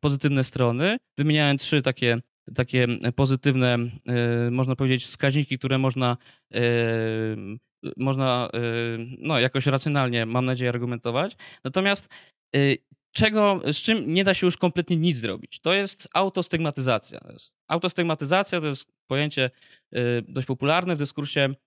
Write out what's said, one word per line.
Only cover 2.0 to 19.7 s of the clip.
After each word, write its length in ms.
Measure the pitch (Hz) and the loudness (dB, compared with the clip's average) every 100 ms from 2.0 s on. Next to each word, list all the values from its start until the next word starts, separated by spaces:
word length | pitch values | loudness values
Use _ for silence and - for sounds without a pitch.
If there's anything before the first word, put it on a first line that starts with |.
| 120 117 - _ - | 0 0 -2 _ -12
takie 320 | 107 127 127 120 120 123 120 | -4 0 2 2 2 -2 2
pozytywne, 640 | 135 135 147 131 127 120 120 101 - 123 120 117 120 | 2 2 2 2 2 2 -2 -8 -4 0 0 0 0
y, 20 | |
można 260 | 123 131 127 | 0 -2 0
powiedzieć, 280 | 135 127 | 0 0
wskaźniki, 540 | - - 139 139 143 131 | -2 -2 0 0 -2 -4
które 200 | 131 135 | -2 0
można, 380 | 131 131 127 120 _ _ _ | 0 0 0 -2 _ _ _
y, 60 | 113 120 117 117 113 113 110 110 107 98 110 _ _ - - | 0 2 2 0 0 -2 -2 -4 -6 -10 -14 _ _ -14 -6
można, 540 | 135 135 135 123 120 | -2 0 0 0 -2
y, 600 | 117 120 117 117 113 117 131 | -4 -4 -2 -4 -6 -10 -10
no, 200 | - 147 | -2 2
jakoś 260 | 127 135 131 | 2 2 0
racjonalnie, 600 | 135 156 143 127 120 113 | 0 0 0 0 0 0
mam 180 | 120 | 0
nadzieję, 260 | 127 127 123 | 0 0 -2
argumentować. 680 | 120 123 120 120 120 185 - - - | -2 -4 -6 -4 -2 -4 -8 -20 -12
Natomiast, 440 | - 160 196 202 - - - _ _ 139 | -6 -2 0 -2 -4 -20 -20 _ _ 2
y, 220 | 139 135 _ _ _ | 2 2 _ _ _
czego, 480 | - 220 214 208 190 - | 0 2 4 2 2 -2
z 40 | 147 | -2
czym 380 | - 220 131 | 0 0 2
nie 100 | 170 | 2
da 100 | 196 | 2
się 120 | 180 180 | 2 2
już 100 | 175 | 2
kompletnie 400 | 180 175 170 170 | 0 0 0 2
nic 200 | 170 135 | 2 0
zrobić, 440 | 110 90 - - | -4 -6 -10 -8
to 120 | 160 | 0
jest 360 | 190 196 - - | 0 0 -8 -4
autostygmatyzacja. 1080 | - 190 185 175 165 160 143 127 110 - - | 0 0 0 -2 -2 -2 -2 0 0 0 -18
To 120 | - | -18
jest, 220 | - - _ _ | -20 -20 _ _
autostygmatyzacja 920 | 165 180 - 170 156 139 180 202 180 | -2 -2 -2 -2 -2 0 0 2 -2
to 60 | 156 | -4
jest 260 | 139 - _ _ | -6 -10 _ _
pojęcie, 440 | 135 151 139 131 _ _ | -2 0 0 -2 _ _